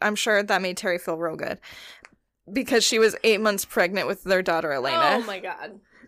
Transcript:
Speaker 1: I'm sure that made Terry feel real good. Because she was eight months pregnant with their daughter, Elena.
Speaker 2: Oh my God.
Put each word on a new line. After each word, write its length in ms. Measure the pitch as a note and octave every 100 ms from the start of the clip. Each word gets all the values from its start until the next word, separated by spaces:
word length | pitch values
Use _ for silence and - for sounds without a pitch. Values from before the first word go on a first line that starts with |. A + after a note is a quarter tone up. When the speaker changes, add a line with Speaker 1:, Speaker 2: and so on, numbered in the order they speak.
Speaker 1:
I'm 140 | G#3 G#3
sure 260 | A#3+ G#3
that 200 | G#3 G3
made 140 | F#3 F#3+
Terry 220 | G#3 F3
feel 180 | - E3
real 200 | E3 D#3+
good. 220 | - - - - - - - _ _ _ -
Because 320 | A3 A#3+ A#3+
she 140 | A3 A#3
was 180 | A3 -
eight 160 | A3+ G#3
months 240 | A3 G3
pregnant 420 | - - F3 F#3+ C3+
with 180 | F#3+
their 180 | F#3 F#3
daughter, 300 | F#3 E3 D#3+
Elena. 460 | C#3 C3 E4 D#4 G#3+
Speaker 2:
Oh 0 |
my 160 | A3 F#3+
God. 400 | F#3 - D#3 G3+ _ _